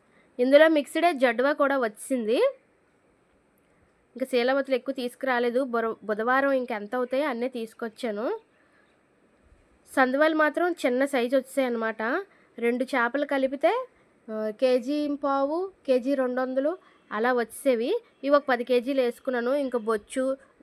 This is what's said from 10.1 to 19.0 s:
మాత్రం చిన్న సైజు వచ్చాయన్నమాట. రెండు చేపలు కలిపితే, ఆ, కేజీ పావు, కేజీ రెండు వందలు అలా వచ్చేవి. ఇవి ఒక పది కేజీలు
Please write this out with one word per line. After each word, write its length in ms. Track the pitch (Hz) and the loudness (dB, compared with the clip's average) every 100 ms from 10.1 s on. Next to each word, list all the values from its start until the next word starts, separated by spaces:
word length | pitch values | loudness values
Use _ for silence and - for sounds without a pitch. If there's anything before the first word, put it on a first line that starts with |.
| 269 311 311 | 4 2 4
మాత్రం 360 | 302 311 349 | 2 2 -2
చిన్న 340 | 339 269 247 277 | 0 0 0 0
సైజు 300 | 262 240 269 | 0 0 0
వచ్చాయన్నమాట. 640 | 247 269 254 233 226 220 226 339 392 _ _ - | -2 -2 -2 -2 -4 -4 -4 -4 -6 _ _ -4
రెండు 260 | 233 247 | -2 -2
చేపలు 420 | 262 262 233 277 285 | -2 0 0 0 -2
కలిపితే, 480 | 277 262 269 330 480 494 _ _ _ - | 0 -2 2 0 0 -4 _ _ _ -12
ఆ, 80 | 220 214 | -6 -6
కేజీ 640 | 214 254 254 233 294 294 285 | 0 2 2 0 -4 -2 -4
పావు, 560 | 285 277 277 330 381 - - | -2 0 0 -2 -6 -6 0
కేజీ 280 | 254 247 269 | 0 0 -2
రెండు 260 | 254 254 | 0 -2
వందలు 360 | 254 262 294 359 _ _ - | -2 -2 -2 -4 _ _ -10
అలా 220 | 208 247 | -2 0
వచ్చేవి. 580 | 247 220 - 269 226 262 453 _ - | 0 -2 -2 0 0 0 -4 _ -6
ఇవి 120 | 277 285 | 2 2
ఒక 80 | 285 | 2
పది 140 | 240 | -2
కేజీలు 380 | 247 247 240 269 | 2 0 0 0